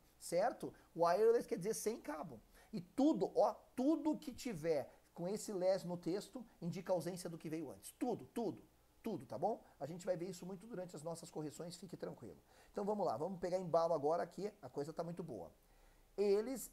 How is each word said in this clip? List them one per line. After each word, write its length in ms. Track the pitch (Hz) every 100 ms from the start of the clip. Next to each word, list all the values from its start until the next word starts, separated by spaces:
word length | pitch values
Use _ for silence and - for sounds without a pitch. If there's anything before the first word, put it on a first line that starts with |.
| _ -
certo? 540 | - 170 220 339 135 - -
Wireless 540 | 160 170 185 226 233 247
quer 80 | 233
dizer 180 | 190
sem 240 | - 214 254
cabo. 420 | - 302 196 117 - - -
E 80 | 220
tudo, 520 | - - 285 226 156
ó, 200 | 160 214 214 -
tudo 420 | - 269 320 302 -
que 140 | -
tiver 600 | 233 254 170 165 147 - - _
com 120 | - 175
esse 260 | 208 -
less 320 | 196 185 190
no 120 | 170 175
texto 500 | 170 196 - 254 - -
indica 320 | 170 175 180
a 40 | 180
ausência 320 | 156 180 180
do 100 | 165
que 100 | 165
veio 220 | 160 139
antes. 200 | 95 - -
Tudo, 280 | 254 147 -
tudo, 360 | - 208 123 - _ _ _
tudo, 220 | 226 175
tá 140 | 123 113
bom? 260 | 185 233 - -
A 60 | 143
gente 180 | 175
vai 120 | 196 180
ver 120 | 185
isso 160 | 175
muito 220 | 180 196 226
durante 280 | 190 180
as 80 | 151
nossas 280 | 160 165 165
correções, 440 | - 151 - 170
fique 220 | 175 202 -
tranquilo. 400 | - 147 110 76 _ - -
Então 140 | -
vamos 220 | 202 214 165
lá, 100 | 113
vamos 240 | 170 180
pegar 180 | 185 180
embalo 360 | 175 165 165
agora 320 | 160 143 170 175
que 260 | - 208 -
a 80 | 123
coisa 240 | 143 147
tá 100 | 156
muito 200 | 170 170
boa. 280 | 160 107 80 - _ - - - _ -
Eles, 540 | 202 202 233 262 -